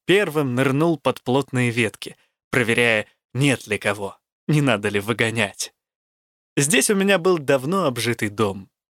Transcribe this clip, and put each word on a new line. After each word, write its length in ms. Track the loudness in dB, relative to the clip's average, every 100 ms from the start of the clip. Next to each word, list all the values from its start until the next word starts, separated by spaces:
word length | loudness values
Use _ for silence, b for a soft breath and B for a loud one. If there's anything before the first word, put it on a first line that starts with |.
| 0
первым 500 | 2 2 -2 -2 0
нырнул 420 | 0 2 2 0
под 240 | -2 -4
плотные 480 | -2 -2 0 -2 0
ветки — 460 | 0 -2 -4 -16 -18 _ _ _
проверяя, 580 | -2 2 2 2 2 -2 b _
нет 340 | -2 0 0 -2
ли 100 | -4
кого, 400 | -2 -4 -6 -12 _ _ 0
не 140 | 2
надо 280 | 2 2 0
ли 100 | -2
выгонять. 760 | -2 0 0 0 -4 -4 -12 _ _ _ _ _ _ _ _ -2
Здесь 340 | 2 2 2
у 60 | 0
меня 240 | 2 2
был 180 | 2 0
давно 480 | 2 0 0 -2 -2
обжитый 440 | -2 -4 -2 -4
дом. 400 | -2 -2 -2 -14 _ _